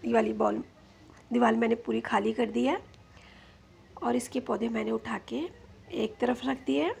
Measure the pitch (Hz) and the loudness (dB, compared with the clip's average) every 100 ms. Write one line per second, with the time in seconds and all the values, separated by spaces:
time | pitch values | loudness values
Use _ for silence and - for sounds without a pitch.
0 | 240 233 214 214 220 220 - - - - | 4 2 2 2 2 0 -6 -16 -20 -20
1 | - - - 240 240 226 233 226 - 226 | -20 -20 -2 4 4 6 2 2 0 -2
2 | 226 208 208 220 226 220 254 370 - - | 0 0 0 0 0 2 0 0 -6 -20
3 | - - - - - - - - - - | -20 -20 -20 -20 -20 -20 -20 -20 -20 -6
4 | 240 240 - 254 247 233 226 226 214 226 | -2 -2 -2 -6 -4 -2 -2 -2 -2 -2
5 | 233 214 - 233 349 - - - - 339 | -4 -8 -6 -6 -6 -10 -20 -20 -12 -6
6 | 220 - 247 247 254 262 - 277 320 494 | -6 -2 -2 -2 -2 -4 0 0 0 -2